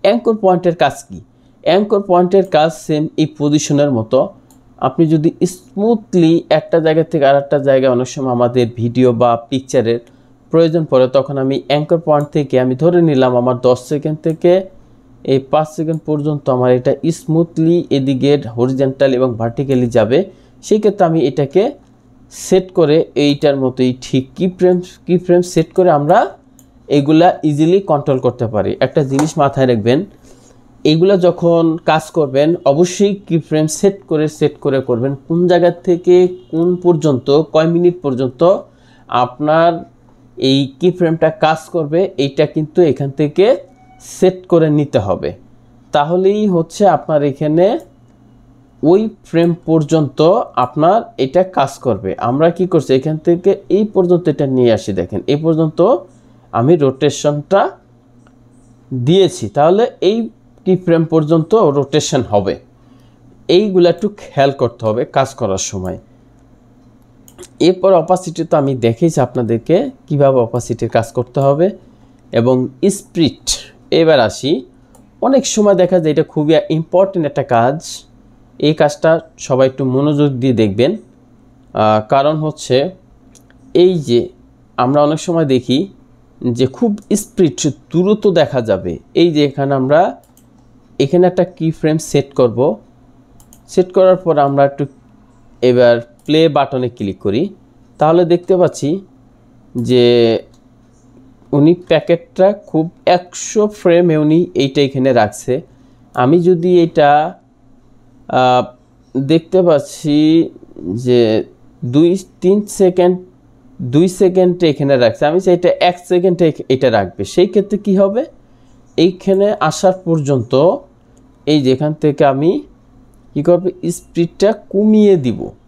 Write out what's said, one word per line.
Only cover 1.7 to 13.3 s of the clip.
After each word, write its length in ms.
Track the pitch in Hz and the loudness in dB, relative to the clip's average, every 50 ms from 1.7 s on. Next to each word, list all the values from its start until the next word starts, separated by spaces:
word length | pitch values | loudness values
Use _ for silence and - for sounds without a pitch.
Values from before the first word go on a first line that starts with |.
| 165 196 214 214 226 202 202 - | 0 0 0 0 -2 -4 0 0
পয়েন্টের 380 | 175 175 180 180 190 196 180 185 - | 2 2 2 2 2 0 0 2 0
কাজ 140 | 151 151 170 165 - - | 0 0 0 -2 -8 -6
সেম 160 | - 156 151 151 156 - - | -4 -4 -2 -4 -4 -2 -2
এই 60 | 156 151 - - | -4 -4 -2 -4
পজিশনের 520 | 147 147 147 151 - - 151 143 147 147 131 110 | -2 0 0 -2 0 0 0 0 0 0 0 -2
মতো। 200 | 107 - - 131 156 - - - _ _ - _ _ _ _ - - | -2 0 0 0 0 -2 -6 -20 _ _ -20 _ _ _ _ -6 -6
আপনি 180 | 135 - - 165 151 165 | -4 0 0 0 2 2
যদি 160 | 156 151 165 - - - 180 - | 0 0 -2 -2 -2 -4 -4 -4
স্মুথলি 760 | - _ _ _ 196 202 226 240 220 - _ - 180 165 160 170 165 - _ 160 156 | -12 _ _ _ -4 -2 -2 -2 -2 -4 _ 0 2 2 4 2 0 0 _ -2 -2
একটা 200 | - - - 165 156 | -2 -2 -2 0 0
জায়গা 200 | 160 156 165 156 - | 2 0 0 -2 -2
থেকে 140 | - 160 139 135 | -2 0 2 2
আর 60 | 139 139 | 2 2
একটা 160 | 139 - 151 143 131 139 | 0 0 -2 0 2 2
জায়গায় 240 | 135 135 131 131 123 | 2 2 2 2 0
অনেক 120 | 120 127 - - | 0 -2 -4 -6
সময় 180 | 147 135 131 123 120 | -6 -4 -4 0 0
আমাদের 280 | 123 120 123 127 120 110 117 - | 0 0 2 0 -2 -2 -2 -6
ভিডিও 280 | 113 120 117 127 127 123 120 113 | -6 -4 0 2 2 2 2 2
বা 100 | 123 120 117 117 - _ | 0 0 0 -2 -4 _
পিকচারের 520 | 139 131 135 - - 131 110 110 117 120 - - _ _ _ _ _ _ _ _ | -8 -8 -6 -2 -2 -2 0 0 -4 -4 -6 -16 _ _ _ _ _ _ _ _
প্রয়োজন 300 | - 165 165 160 156 175 160 - | 2 2 2 2 0 -2 -2 0
পড়ে, 160 | 139 127 131 127 127 | 2 2 2 2 2
তখন 180 | 139 135 147 139 139 131 | -2 -2 -2 -6 -4 -2
আমি 120 | 135 135 - - - | -2 -2 -4 -2 -2
অ্যাঙ্কর 320 | 139 147 151 - 175 165 170 | -2 -2 0 -2 -2 -2 0
পয়েন্ট 220 | 160 151 147 143 147 - | 0 0 0 0 -2 -4
থেকে 180 | 165 147 131 - 127 127 | -4 -4 0 0 0 0
আমি 100 | 127 127 131 | 0 -2 0
ধরে 160 | 156 170 175 175 165 160 | 0 2 2 4 2 2
নিলাম 240 | 143 131 131 127 | 2 2 2 2